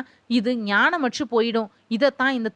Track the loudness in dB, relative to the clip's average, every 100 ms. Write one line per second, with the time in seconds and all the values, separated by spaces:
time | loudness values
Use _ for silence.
0 | -2 _ -2 0 0 -2 0 2 2 2
1 | -2 -4 -2 0 0 0 -4 _ _ 0
2 | 0 2 -2 -2 -4